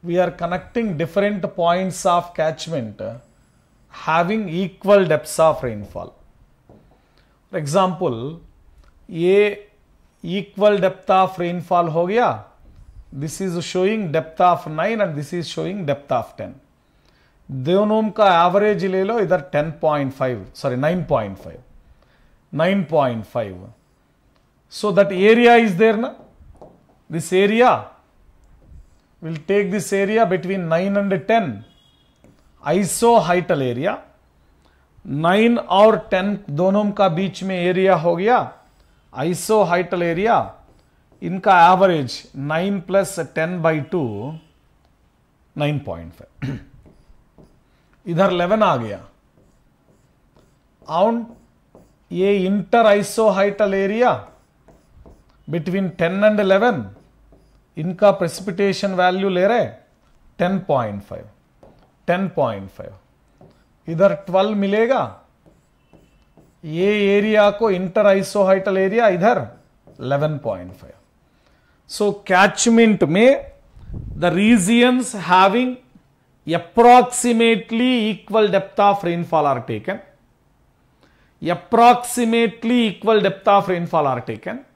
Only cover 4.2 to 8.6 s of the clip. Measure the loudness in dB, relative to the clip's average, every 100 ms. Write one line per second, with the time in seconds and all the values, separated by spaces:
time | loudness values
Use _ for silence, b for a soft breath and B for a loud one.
4.2 | 0 -4 -4 -6 -6 -6 2 4 4 -2
5.2 | -4 0 2 2 -6 -10 -14 -16 -18 _
6.2 | _ _ _ _ _ -20 _ _ _ _
7.2 | _ _ _ -10 -4 0 0 -2 -4 -4
8.2 | -8 -12 -20 _